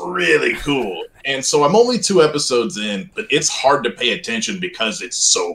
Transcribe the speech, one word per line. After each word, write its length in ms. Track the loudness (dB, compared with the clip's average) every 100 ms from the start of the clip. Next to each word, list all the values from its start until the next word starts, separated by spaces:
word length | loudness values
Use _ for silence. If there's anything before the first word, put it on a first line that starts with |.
really 500 | -6 -2 2 2 2 -2
cool. 480 | -2 -2 -2 -6 -12 _
And 200 | -6 -4
so 200 | 0 2
I'm 100 | 4 6
only 220 | 4 2
two 240 | 2 4
episodes 540 | 4 2 0 0 0 -4
in, 320 | -6 -6 -8
but 120 | -12 -2
it's 180 | 0 0
hard 360 | 0 2 2
to 60 | 0
pay 200 | -2 -2
attention 460 | -2 -4 -4 -4 -4
because 420 | -6 -4 -6 -6
it's 140 | -8 -2
so 380 | 0 0 -2